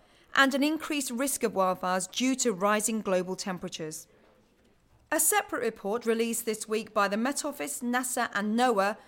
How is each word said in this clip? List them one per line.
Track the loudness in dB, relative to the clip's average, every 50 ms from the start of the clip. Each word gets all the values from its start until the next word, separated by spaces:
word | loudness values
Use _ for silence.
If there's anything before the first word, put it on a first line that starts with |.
| _ _ _ _ _ _ 2
and | 4 4 4 4
an | 4 2
increased | 2 2 0 -2 -2 -2 -2 -2 -2
risk | -2 -2 0 0 0 0
of | -2 -2 0
wildfires | 2 2 2 0 0 -2 -2 -2 -2 -2 -4
due | -2 0 0 2 2
to | 2 0 0 0
rising | 0 0 2 2 2 0 0 -2 -2
global | 0 0 0 0 0 -2 -6
temperatures. | -6 -6 -6 -8 -6 -8 -10 -8 -8 -8 -10 -10 -12 -14 -18 _ _ _ _ _ _ _ _ _ _ _ _ _ _ _ _ _ _ _ -2
A | 0 2
separate | 4 4 4 2 2 0 -2 -2 -2
report | -2 -2 -4 -4 -4 -4 -2 0
released | 0 0 2 0 0 -2 -2 -2
this | -4 -4 -4 -4
week | -4 -4 -4 -4 -2 0
by | 2 2
the | 2 2
Met | 0 0 0 -2 -2 -4
Office, | -4 -6 -6 -6 -6 -6 -6
nasa | -4 -2 0 0 0 -2 -2 -2 -2 -2 -2
and | -2 0 0 2
noaa | 4 4 4 4 4 2 0 0 -4 -10